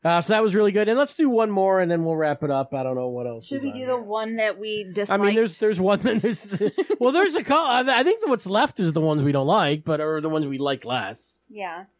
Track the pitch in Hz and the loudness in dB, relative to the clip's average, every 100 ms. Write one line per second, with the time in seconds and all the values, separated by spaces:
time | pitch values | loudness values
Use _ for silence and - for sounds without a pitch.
0 | 165 170 170 214 220 196 208 202 214 240 | 2 0 2 2 2 4 2 2 2 2
1 | 285 - 294 226 220 196 190 190 175 170 | 0 0 2 2 2 2 2 2 2 0
2 | 165 160 156 143 151 135 135 139 131 127 | 0 0 -2 -2 -2 -2 -2 -4 -4 -4
3 | 127 123 123 117 - 277 277 262 254 247 | -4 -6 -8 -10 -10 -8 -6 -8 -4 -4
4 | 214 214 220 226 220 190 220 214 190 185 | -4 -6 -4 -2 -2 -4 -6 -8 -6 -6
5 | 202 196 202 220 226 - 214 190 185 202 | -2 2 2 2 0 0 0 2 2 2
6 | 240 220 226 208 202 196 202 - 320 - | 2 0 0 -4 -6 -2 -2 -2 -4 0
7 | 247 302 392 320 233 294 311 247 254 240 | 2 4 2 0 2 2 4 2 2 2
8 | 277 453 427 240 180 202 285 - 170 156 | 4 2 0 -2 0 0 0 0 0 2
9 | 156 151 143 139 135 208 156 151 156 151 | 2 2 2 2 4 4 2 0 -2 -2
10 | 156 156 156 156 147 135 139 135 113 123 | 0 -2 -2 -2 -2 -2 -2 -2 -2 -4
11 | 98 113 - - _ 214 185 170 196 _ | -4 -10 -18 -20 _ -12 -10 -10 -16 _